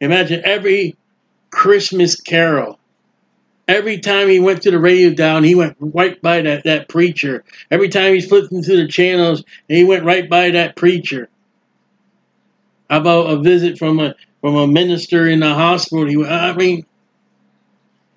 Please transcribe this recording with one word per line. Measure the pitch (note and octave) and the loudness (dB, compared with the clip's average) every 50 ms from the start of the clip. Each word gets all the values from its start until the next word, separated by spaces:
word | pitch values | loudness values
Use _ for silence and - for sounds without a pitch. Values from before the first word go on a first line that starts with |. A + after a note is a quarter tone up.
Imagine | C#3+ D3 F3 F#3 F3+ D3+ E3+ E3 - | -4 -2 0 0 0 -2 -4 -4 -4
every | F#3+ G3+ G#3 F#3+ G3+ F#3+ G3+ F#3+ D#3+ - _ _ _ _ _ _ _ _ _ _ _ | -4 -4 -2 -2 -2 -2 -2 -2 -6 -8 _ _ _ _ _ _ _ _ _ _ _
Christmas | - - - F#3+ G3+ G3 G3 - F#3+ F#3 F3 E3+ - - | -4 0 2 2 2 2 2 -2 -2 0 0 0 -2 -4
carol. | - - E3+ E3 E3 E3 D3+ C3+ A#2 - - _ _ _ _ _ _ _ _ _ _ _ _ _ _ _ _ _ _ - | -6 -4 0 0 0 0 0 -2 -4 -6 -12 _ _ _ _ _ _ _ _ _ _ _ _ _ _ _ _ _ _ -2
Every | F#3 G#3 G3+ A3 G#3+ F3 | -2 -2 -2 -4 -6 -6
time | - G3+ G3+ G3 G3+ G3 | -4 -4 -2 0 2 2
he | F#3+ F#3 | 2 4
went | F3+ F#3+ F#3+ F3 | 2 2 0 0
to | - G#3 | 0 0
the | F3 E3 | 0 2
radio | E3 F3+ F3+ F#3 F3+ E3+ D3+ | 2 4 4 4 4 2 2
dial, | D3+ D#3+ D#3 D#3 D#3+ | 2 0 0 2 2
he | D3+ D#3+ F3 | 4 4 4
went | F3+ E3 D3 - - | 2 2 -2 -4 -8
right | D3 D3+ D3+ E3+ F#3 F#3 - - | -10 -6 -2 -2 -2 -2 -2 -4
by | - E3 E3+ E3+ | -2 -2 0 0
that, | D#3 D3+ D3 C#3+ - | 0 -2 -4 -4 -2
that | D#3+ D#3 D3 C#3+ - | -2 -2 -4 -4 -4
preacher. | - E3 F3 F3 D3+ - - C#3+ B2+ A2+ - _ - - - - | -2 0 0 0 0 -4 -6 -6 -6 -8 -10 _ -20 -18 -8 -4
Every | - F#3 G3 F#3+ | -2 0 0 0
time | G3 G3 F#3+ F#3+ F#3+ | 0 0 2 2 2
he's | F#3 F3+ | 0 2
flipping | F#3 G3+ G3+ - - F3+ F#3 | 2 2 2 2 0 -6 -6
through | D#3 D#3 G3 F3 | -2 0 0 0
the | D#3+ D3+ | 0 0
channels, | - - F3+ F#3 F#3 F3 E3+ E3+ D#3+ D3+ - _ - - _ - | 0 0 0 0 2 0 0 0 -2 -4 -6 _ -20 -16 _ -2
he | D3+ F3 F3+ | 2 2 4
went | F#3+ F#3+ F3 D#3+ | 4 2 2 0
right | E3+ F3+ F#3 F3 D#3 | 0 0 -2 0 0
by | E3+ F3 F3+ F3 | 0 0 2 2
that | F3 E3+ E3+ D3+ - | 0 0 -2 -2 -2
preacher. | - F3 F3 F#3 E3+ D3 - C#3 C3 A#2 - _ _ _ _ _ _ _ _ _ _ _ _ _ _ _ _ _ _ _ _ _ _ _ _ _ _ _ _ _ _ _ - | 0 0 2 2 0 -4 -8 -10 -10 -12 -14 _ _ _ _ _ _ _ _ _ _ _ _ _ _ _ _ _ _ _ _ _ _ _ _ _ _ _ _ _ _ _ -4
How | D3 | -2
about | D3+ D#3 E3+ E3+ E3+ E3+ D#3+ | 0 2 2 2 2 2 0
a | D#3 | -2
visit | C#3+ D3 F3 F3+ F3 E3+ F3 E3+ - | 0 2 2 2 2 2 -2 -4 -4
from | E3 D#3+ D#3 D#3+ | -2 -2 0 0
a, | D#3 C#3 - _ _ _ _ _ | -2 -4 -6 _ _ _ _ _
from | - D3 D3 | -4 -2 0
a | D3 C#3+ | 0 2
minister | C#3+ D3 E3 F3+ F3+ F3 E3 - - F3 E3+ E3 E3 | 2 2 2 2 0 -2 -4 -4 -2 0 0 2 2
in | D#3+ D#3+ | 2 2
the | D#3 D3+ D3 | 0 0 0
hospital? | D3+ E3 E3+ F3+ E3+ - - D#3+ D#3+ D3+ | 0 0 0 0 -2 -4 -4 -4 -2 -2
He | C#3+ D3 | -2 -2
went, | D3+ D3+ C#3+ | -2 -2 -2
I | E3 E3+ F3 F3+ E3+ | -2 -4 -4 -4 -2
mean, | F3 F#3 F#3 F3+ E3 D#3+ _ _ _ _ _ _ _ _ _ _ _ _ _ _ _ _ _ _ _ _ _ _ _ _ _ _ | -2 -2 -2 -2 -4 -8 _ _ _ _ _ _ _ _ _ _ _ _ _ _ _ _ _ _ _ _ _ _ _ _ _ _